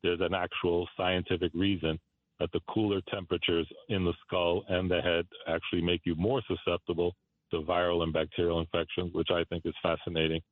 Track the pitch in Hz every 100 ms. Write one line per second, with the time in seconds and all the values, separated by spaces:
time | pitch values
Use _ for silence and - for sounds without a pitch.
0 | 90 87 90 92 87 - 90 87 87 -
1 | 90 92 87 90 87 82 98 95 80 78
2 | _ _ _ _ 90 85 - - 107 98
3 | - 101 87 87 92 85 78 - - 101
4 | 90 85 - 90 87 90 - 92 92 87
5 | 87 85 87 - - 82 - 90 85 87
6 | - 80 98 131 - 87 - 87 - 85
7 | 87 87 _ _ _ 82 78 87 87 87
8 | 82 80 76 - 87 85 82 85 82 -
9 | 90 85 80 87 82 85 85 78 87 82
10 | - 82 80 80 -